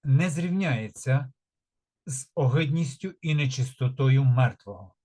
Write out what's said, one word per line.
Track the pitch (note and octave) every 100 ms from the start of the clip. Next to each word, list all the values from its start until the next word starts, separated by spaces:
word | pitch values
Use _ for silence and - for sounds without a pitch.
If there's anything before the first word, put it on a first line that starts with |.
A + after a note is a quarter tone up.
не | D3 C3+ F3+
зрівняється | D3+ F3 F#3 F#3 A#2 A2 - - C3+ C3 _ _ _ _ _ _ _ -
з | C3 - -
огидністю | C3 C#3 D#3 D#3+ D#3 - F#3+ -
і | D#3+ D3+
нечистотою | C#3+ C3 B2+ - B2+ - C3+ C3
мертвого. | C3+ B2 A#2+ - - F#2+ G2 _